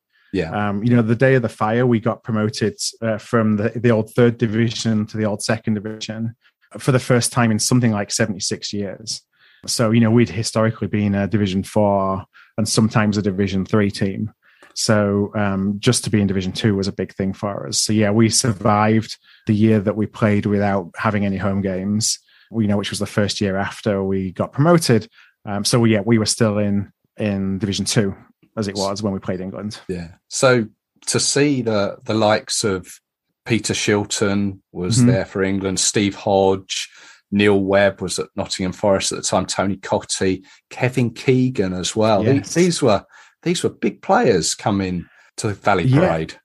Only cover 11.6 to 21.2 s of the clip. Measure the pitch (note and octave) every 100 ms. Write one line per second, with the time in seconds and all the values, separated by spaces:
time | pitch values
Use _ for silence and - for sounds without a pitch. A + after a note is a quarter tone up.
11.6 | - A2 G#2 G2 F#2+ G2 - _ - -
12.6 | G#2+ - A2 A#2+ G#2+ G#2 G2+ F#2 G2 F#2+
13.6 | F#2 A2 G2+ - G2 A1+ G#2+ - _ _
14.6 | - - - G#2+ G#2 G2+ G#2 G#2+ G2+ G2
15.6 | G2 G2+ B2+ A2+ - G#2+ G2 G2 F#2 -
16.6 | A2+ G2 G2 - F#2+ - F#2+ F#2+ G2+ G2
17.6 | - G#2 - A2 G#2 G#2+ A2+ - B2+ G#2+
18.6 | A2 G#2 G#2+ A2 G#2 - _ _ - G#2
19.6 | A2 A2 G2 G#2 G#2 - G#2+ G#2 G#2 G2+
20.6 | G2+ G2 F2 - A2+ G#2